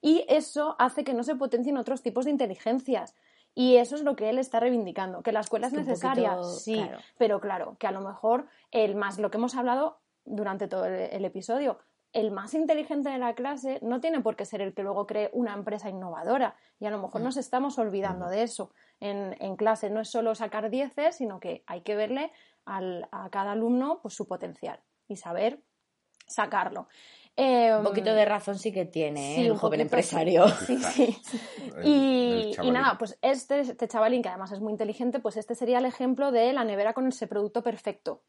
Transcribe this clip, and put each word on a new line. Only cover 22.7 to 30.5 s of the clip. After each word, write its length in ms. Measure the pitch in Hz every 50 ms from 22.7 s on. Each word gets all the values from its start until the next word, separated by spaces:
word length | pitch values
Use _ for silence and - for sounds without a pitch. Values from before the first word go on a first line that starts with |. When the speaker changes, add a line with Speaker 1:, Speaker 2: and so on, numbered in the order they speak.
| 196 190 190 185 180 175 - -
Speaker 1:
a 200 | - 202 190 185
cada 200 | - 202 196 202 208
alumno, 460 | 220 226 233 247 247 262 285 330 359
pues, 140 | _ 220 -
su 140 | - - -
potencial 500 | 185 175 - 175 165 _ - 190 - - _ _ _ _ _ _
y 80 | 208
saber 440 | 185 - 175 170 180 196 226 269 285 _ _ _ _ _ _ _ _ _ _ _ _ - _
sacarlo. 580 | - - 208 208 - 196 180 190 - 185 - _ _ - - - - - - _ _
Em, 400 | - 262 262 254 240 233 226 220 214
Speaker 2:
Un 60 | 208
poquito 280 | 208 202 196 190 220 220
de 120 | 214 208
razón 340 | 208 208 208 - - 202 190
sí 140 | - 226 196
que 120 | 196 180
tiene, 480 | 170 - 165 160 151 147 147 139 - -
¿eh? 20 |
Speaker 1:
sí, 40 | 247 247
Speaker 2:
El 60 | 233 220
Speaker 1:
un 60 | 202
Speaker 2:
joven 200 | - - 156 208
Speaker 1:
poquito. 160 | 226 151 -
Speaker 2:
empresario. 520 | - - - - 175 160 170 - 165 185
Speaker 1:
Sí, 280 | 208